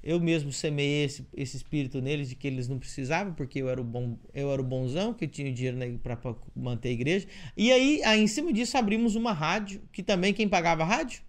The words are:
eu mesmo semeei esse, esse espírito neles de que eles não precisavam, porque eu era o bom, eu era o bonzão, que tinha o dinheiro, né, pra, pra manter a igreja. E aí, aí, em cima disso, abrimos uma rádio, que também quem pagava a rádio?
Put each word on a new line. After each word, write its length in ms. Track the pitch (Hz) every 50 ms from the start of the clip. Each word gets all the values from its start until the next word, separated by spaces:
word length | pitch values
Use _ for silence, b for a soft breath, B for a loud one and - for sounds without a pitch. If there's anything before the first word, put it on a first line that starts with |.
eu 160 | - 147 165
mesmo 340 | 175 170 165 165 160 143 143
semeei 520 | 131 - - 156 147 143 143 143 147 147 147
esse, 220 | 135 131 - 135 - -
esse 220 | - 139 123 -
espírito 440 | 131 - - - 147 139 127 - 135
neles 280 | 131 135 151 147 143 127
de 60 | 123
que 120 | - -
eles 220 | 143 131 131 123 123
não 100 | 139 127
precisavam, 540 | - - - - 135 127 156 175 202 196 160
porque 280 | - 143 123 - 143
eu 60 | 131
era 140 | 127 127 127
o 20 | 123
bom, 340 | 117 117 123 123 120 117 - - - -
eu 160 | 139 143 139
era 120 | 139 135
o 40 | 135
bonzão, 480 | 127 131 127 131 123 131 175 202 233 233
que 140 | - 165
tinha 220 | 143 - - 139 139
o 40 | 123
dinheiro, 240 | 120 127 127 123
né, 160 | 127 127 123 120 123
pra, 140 | - 123 120
pra 200 | 117 - 127 113 - - - -
manter 340 | - 123 123 123 107 - 123
a 40 | 123
igreja. 340 | 113 123 143 175 196 - B B B B B B
E 120 | - 208 240
aí, 320 | 262 254 262 277 302 - -
aí, 180 | 220 214 214
em 60 | 214
cima 260 | 214 214 302 302 339 226
disso, 240 | 208 240 233 -
abrimos 380 | 262 233 202 220 220 233 233 202
uma 180 | 226 233 240 202
rádio, 480 | 151 156 156 180 220 208 196 196 202 - -
que 100 | - -
também 320 | 180 - 208 175 180 202 196
quem 140 | 208 220
pagava 360 | 202 202 180 160 170 165 156 160
a 20 |
rádio? 360 | 170 226 294 320 240 - - -